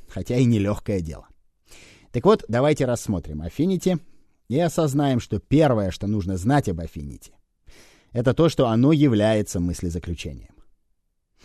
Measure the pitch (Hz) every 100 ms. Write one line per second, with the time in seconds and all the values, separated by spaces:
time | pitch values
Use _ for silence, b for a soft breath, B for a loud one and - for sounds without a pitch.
0 | - 95 92 123 123 107 98 104 - 98
1 | 78 65 - _ _ _ _ B B B
2 | B 120 185 214 - 117 147 147 127 117
3 | - 90 78 76 85 - 180 180 185 170
4 | - - _ _ - 135 170 - 156 139
5 | 139 123 - 104 - 143 147 110 95 -
6 | 101 107 87 92 107 143 107 82 80 82
7 | 71 - - _ _ _ _ b b b
8 | b 123 123 120 165 - 123 113 139 151
9 | 147 107 110 110 101 92 87 82 87 85
10 | 90 82 85 62 - _ _ _ _ _
11 | _ _ _ _